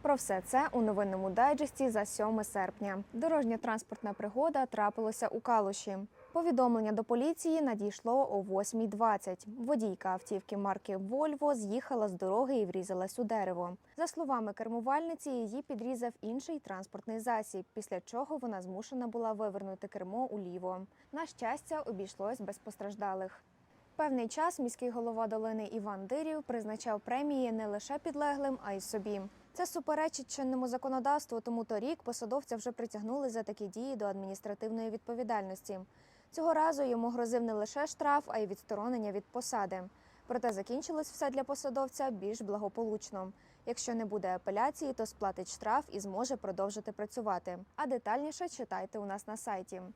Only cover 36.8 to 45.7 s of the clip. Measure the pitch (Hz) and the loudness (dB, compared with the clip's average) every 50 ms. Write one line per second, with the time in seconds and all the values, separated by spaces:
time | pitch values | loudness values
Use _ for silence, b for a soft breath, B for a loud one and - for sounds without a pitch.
36.8 | 285 254 240 233 233 240 240 247 240 226 240 240 233 226 220 214 208 - - 285 | 2 2 2 2 2 0 2 0 0 2 2 2 2 2 2 0 0 0 0 0
37.8 | 294 320 - - 311 285 285 294 294 - - 226 214 185 196 - - - 214 202 | 0 0 0 2 4 6 6 6 4 2 -2 0 0 0 -4 -8 -4 -4 -2 -2
38.8 | 208 247 254 233 214 208 185 202 202 _ - 240 240 - - 220 202 180 190 185 | 0 0 0 0 0 0 -2 -4 -6 _ -6 -6 -4 -2 0 0 0 0 -2 -6
39.8 | 180 190 B B B B B B B - 233 247 - 240 214 190 196 - 240 277 | -6 -10 B B B B B B B -2 -2 2 2 2 0 0 -2 -2 -2 -4
40.8 | - - 320 311 302 - - - 311 277 262 269 262 247 285 - - 277 233 269 | -2 -2 -2 -2 -2 -4 -2 0 0 0 2 0 0 0 -2 -2 -2 -2 0 0
41.8 | 269 262 - - 277 269 233 190 185 202 220 226 220 196 202 208 214 196 - - | -2 -2 -2 -2 -2 -2 -2 -2 -4 -4 -4 -4 -2 -2 -2 0 -2 -2 -2 -2
42.8 | 233 220 214 208 - - - 190 190 190 - B B B B B B 226 240 - | 0 0 -2 -2 -4 -8 -8 -8 -8 -8 -10 B B B B B B -6 -4 -4
43.8 | - - 233 226 226 202 208 208 180 185 180 180 - 202 196 202 240 294 302 - | -2 -2 0 -2 -2 0 -2 -2 0 0 -2 0 0 0 2 4 2 2 2 0
44.8 | 320 269 247 - 220 - - - 214 196 190 - 185 - - - - 214 | -4 -2 0 -2 -4 -4 -2 -2 -2 -2 -2 -2 -8 -8 -8 -4 0 2